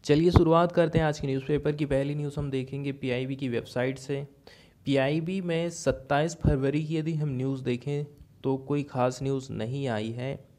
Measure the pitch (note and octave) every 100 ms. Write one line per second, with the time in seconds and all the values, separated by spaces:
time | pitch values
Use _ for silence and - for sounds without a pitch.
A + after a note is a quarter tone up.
0 | - D3 E3+ E3+ E3 E3 F3 F3 E3 E3
1 | D#3 D3+ C#3 C3+ C3 D3 D3+ D3 D3 C3+
2 | C#3 D3 D3 D3 C#3+ C3 C3 C#3 C#3 C3+
3 | B2+ B2 C3 C3+ C3+ A#2 - B2+ C3 C3+
4 | - C#3 C#3+ - - - - _ - C3+
5 | C3+ D#3 E3 F#3+ F3 E3 E3+ E3+ - -
6 | - C#3+ E3 E3 D#3+ C#3+ C#3 D3 D#3 D#3+
7 | D#3 D#3 D3+ B2+ C3+ C3+ C3 B2 C#3+ C#3+
8 | D3 - - - C3+ C3+ C3+ D3 C#3 C3
9 | B2 C3 C3+ C3+ B2+ G#2+ A2 C#3 C3+ A2
10 | A2 A#2 C3 C#3+ -